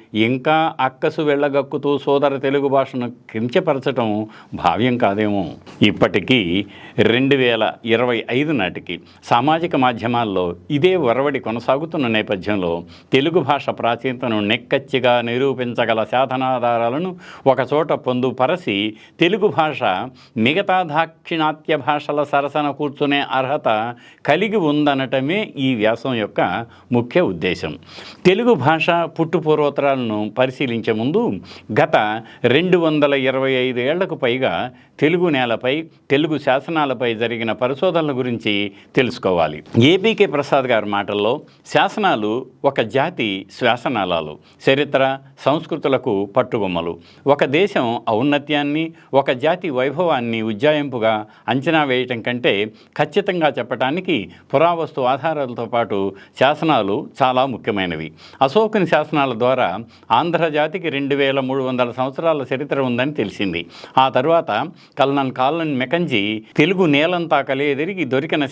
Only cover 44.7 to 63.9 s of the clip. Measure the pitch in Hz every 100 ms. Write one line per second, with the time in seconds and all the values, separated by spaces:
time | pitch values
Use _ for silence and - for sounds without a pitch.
44.7 | 135 143 139 131 135 - - - 151 165
45.7 | 160 147 127 135 98 101 - 120 123 98
46.7 | 87 85 85 - - 139 143 151 147 202
47.7 | 202 123 117 - 110 143 143 - 147 143
48.7 | 151 165 165 - 131 139 131 147 180 185
49.7 | 127 131 139 175 139 117 113 110 104 143
50.7 | 151 143 123 110 110 107 - - 123 139
51.7 | 160 143 127 123 120 117 123 151 101 110
52.7 | - - - 151 202 202 185 151 135 117
53.7 | 113 127 165 185 143 90 - - 139 165
54.7 | 175 151 135 123 135 160 151 131 120 117
55.7 | 117 110 104 98 95 - - 131 151 160
56.7 | 139 98 107 - - 131 127 135 104 -
57.7 | 101 92 80 80 - - - 139 208 220
58.7 | 220 175 156 151 156 139 113 123 131 101
59.7 | 92 117 - - 113 165 165 165 147 160
60.7 | 180 165 139 139 139 139 135 131 135 131
61.7 | 127 123 117 131 131 165 151 131 131 143
62.7 | 139 131 120 135 147 107 - 101 85 82
63.7 | - -